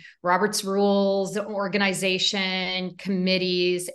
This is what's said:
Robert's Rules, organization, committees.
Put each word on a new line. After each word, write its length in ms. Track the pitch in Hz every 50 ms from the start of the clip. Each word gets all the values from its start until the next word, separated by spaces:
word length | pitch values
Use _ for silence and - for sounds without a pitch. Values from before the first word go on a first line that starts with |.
| - - - _
Robert's 440 | - 180 180 180 208 202 208 - 202
Rules, 720 | 190 196 202 202 202 196 202 196 196 196 196 196 185 -
organization, 1600 | 214 214 220 214 196 202 185 170 202 202 190 185 156 190 190 185 185 - - - 196 190 185 185 185 185 185 185 185 185 180 175
committees. 920 | - - 185 196 185 180 185 185 185 185 180 180 180 175 180 180 175 180 - -